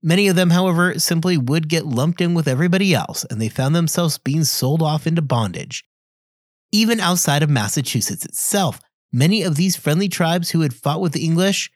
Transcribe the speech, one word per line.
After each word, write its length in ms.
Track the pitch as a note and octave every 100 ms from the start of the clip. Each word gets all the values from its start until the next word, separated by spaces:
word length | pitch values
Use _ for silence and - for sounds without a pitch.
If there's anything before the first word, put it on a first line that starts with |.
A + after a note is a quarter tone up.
Many 280 | E3 F3+ G3+
of 80 | F3+
them, 140 | F3+
however, 460 | F3 F#3 E3+ F3+ E3+
simply 380 | - E3+ F3 F3
would 320 | B2 D#3 D#3
get 160 | E3
lumped 360 | D#3 B2 D3 E3+
in 120 | F3
with 140 | E3+ D3+
everybody 480 | C3 F3 F#3 G3
else, 300 | D3+ - -
and 160 | - G#2+
they 80 | A2
found 260 | - C3+
themselves 420 | D#3+ E3 - E3+ -
being 280 | - D#3
sold 360 | D3+ - - D#3
off 280 | D#3+ D#3 -
into 120 | E3+
bondage. 640 | D3 B2 G#2 F2 - - - _ _ _ _ _ _ _ _
Even 300 | G#3 A3 A#3
outside 420 | F3+ F3+ - C#3+
of 80 | D3+
Massachusetts 720 | C#3 G2+ - B2+ A#2+ - G2
itself, 560 | - - - G3+ F3 - _ _ _
many 300 | B2 D3+ G#3+
of 140 | F3+ C#3+
these 200 | F#3 F3+
friendly 320 | - D#3 G3+
tribes 420 | - E3 F3 E3+
who 100 | E3
had 120 | D#3
fought 280 | A#2+ C#3+ D#3+
with 120 | F#3
the 120 | C#3+
English 480 | E3 E3 F#3+ G3 -